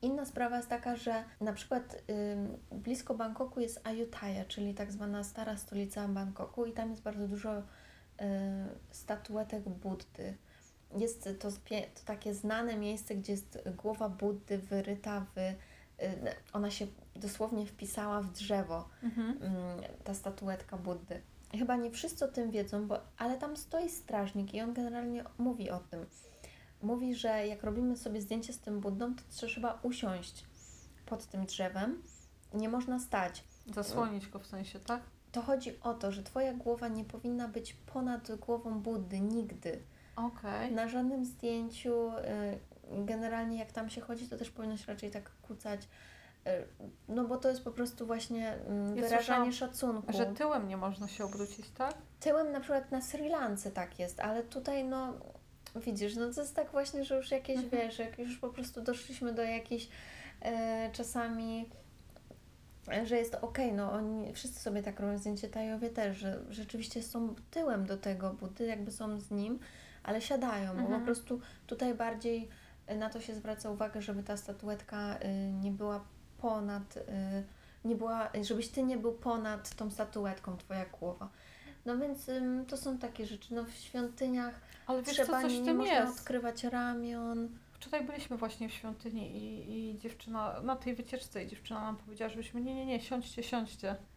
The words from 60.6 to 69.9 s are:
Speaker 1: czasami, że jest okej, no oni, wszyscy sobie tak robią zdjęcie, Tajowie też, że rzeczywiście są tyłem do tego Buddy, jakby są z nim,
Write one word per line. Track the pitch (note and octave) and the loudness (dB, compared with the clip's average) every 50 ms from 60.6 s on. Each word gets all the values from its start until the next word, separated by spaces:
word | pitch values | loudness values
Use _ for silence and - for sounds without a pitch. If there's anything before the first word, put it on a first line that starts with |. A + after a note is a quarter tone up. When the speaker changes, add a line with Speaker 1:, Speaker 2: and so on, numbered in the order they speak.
| A3+ A3+ A3+ A3+ A3+ A3+ A3+ | 2 2 2 2 0 0 -2
Speaker 1:
czasami, | - A#3+ A#3 - A#3+ A#3 A#3 A3+ A3+ A3+ A3+ A3+ A3+ A3+ A#3 - - - - - - - - - - - - - - - - - - - - - - - - - G3+ A#3 | -2 -4 -2 0 0 0 2 0 0 0 0 -2 -2 -4 -4 -8 -16 -18 -18 -20 -20 -18 -18 -18 -18 -18 -18 -18 -18 -18 -20 -20 -20 -20 -20 -20 -14 -6 0 0 0 2
że | A3 A#3+ | 4 4
jest | A#3+ A#3 A#3 - | 4 4 4 0
okej, | - - A#3 A#3 - C4+ A#3+ G#3+ | -2 -2 -2 0 2 2 4 4
no | G3+ G3+ G3 G3+ | 4 2 2 2
oni, | G#3+ G#3+ G#3+ A3 A3 G#3 G3+ A3 | 2 0 0 0 0 -2 -2 -4
wszyscy | - - B3+ - - | -4 -6 -6 -6 -4
sobie | - A3+ G3+ G#3 G3+ | -2 0 0 0 0
tak | G#3 G3+ - | -2 -2 0
robią | G3+ G3+ G3+ G3+ | 0 2 2 2
zdjęcie, | G3+ G#3 G#3 G3+ - G#3 | 0 0 -2 0 -2 -4
Tajowie | - A3 A3 A3 A3 A3 A#3 A#3 | -2 -2 -2 0 0 0 0 0
też, | A#3 - A3 G3+ G3 F#3+ | 2 2 2 2 2 0
że | G3+ F#3+ F#3+ - - - | 0 -2 -2 -2 -4 -6
rzeczywiście | G#3 G#3+ G#3+ G#3 - A3+ A3+ - - A#3 A3+ | -6 -8 -8 -6 -4 -4 -4 -2 -4 -4 -4
są | - - A#3+ A3+ A3+ G3+ - - - | -2 -2 0 0 0 0 -4 -8 -4
tyłem | - E4 E4 D4+ A3+ G3+ G3 | 0 2 4 4 4 4 2
do | F#3+ G3 | 2 0
tego | G3 - G3+ G3 F3+ F#3+ F#3+ | 0 0 0 0 2 0 -2
Buddy, | F#3+ - - F#3 F#3+ - A#3+ | -2 -2 -6 -6 -2 -2 0
jakby | A3+ A3+ G#3 G3+ G#3+ G3+ | 0 0 0 -2 -4 -4
są | - A3 G#3+ G#3 G#3 | -4 -2 -2 -2 -2
z | G3+ - | -2 -2
nim, | G#3 G3+ G3+ G#3+ A#3+ B3+ - - - - - - | 0 0 2 2 0 -2 -4 -10 -16 -16 -16 -16